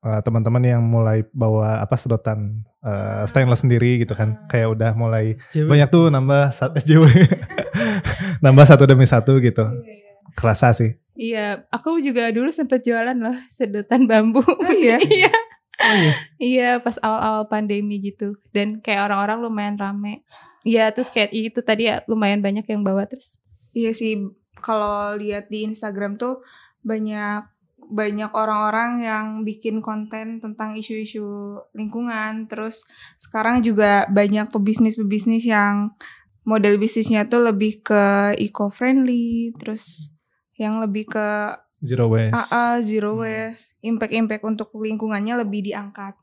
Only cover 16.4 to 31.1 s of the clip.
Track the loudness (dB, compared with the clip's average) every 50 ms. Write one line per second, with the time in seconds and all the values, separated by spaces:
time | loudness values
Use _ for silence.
16.4 | -4 0 0 2 2 2 0 0 -2 -6 -6 -4 -4 -4 -2 -2 -2 -2 -2 -4
17.4 | -4 -4 -4 -4 -4 -2 -4 -4 -4 -4 -6 -6 -8 -8 -8 _ -10 -10 -10 _
18.4 | _ _ _ -4 -4 -4 -6 -8 _ -4 -2 -2 -2 -2 -2 -2 -2 -4 -4 -6
19.4 | -6 -6 -6 -6 -6 -6 -6 -6 -8 -8 -8 -8 -8 -10 -12 -14 _ _ -20 -20
20.4 | -20 _ _ _ _ 0 2 2 2 2 0 -4 -6 -4 -2 -2 -2 -2 -2 -6
21.4 | -6 -4 _ -6 -2 -2 -2 0 0 -2 -2 -4 -4 -4 -2 0 0 0 0 0
22.4 | 0 -2 -2 -4 -4 -6 -6 -4 -2 -2 -2 -2 -4 -6 -10 -18 -18 -20 -20 _
23.4 | _ _ _ _ _ _ _ -4 -4 -4 -4 -4 -4 -4 -4 -4 -6 -10 _ _
24.4 | _ _ _ -16 -6 -4 -2 -2 -2 -2 -4 -4 -6 -6 -6 -6 -6 -6 -8 -8
25.4 | -10 _ -10 -8 -8 -8 -8 -10 -10 -10 -8 -6 -8 -8 -6 -6 -6 -8 -8 -8
26.4 | -12 _ _ _ _ _ _ _ _ -8 -6 -6 -6 -6 -6 -6 -6 -6 -6 -8
27.4 | -10 _ _ _ _ _ _ _ -18 -10 -6 -4 -4 -4 -4 -6 -8 -6 -4 -4
28.4 | -2 -2 -2 -2 -2 -2 -2 -2 -2 -2 -4 -6 -6 -4 -6 -6 -6 -8 -8 -8
29.4 | -8 -8 -8 -8 _ -6 -6 -6 -6 -6 -8 -8 -10 -10 -12 -12 -12 -12 -14 -12
30.4 | -14 -14 -12 -10 -12 -10 -10 -12 -12 -10 -10 -10 -10 -10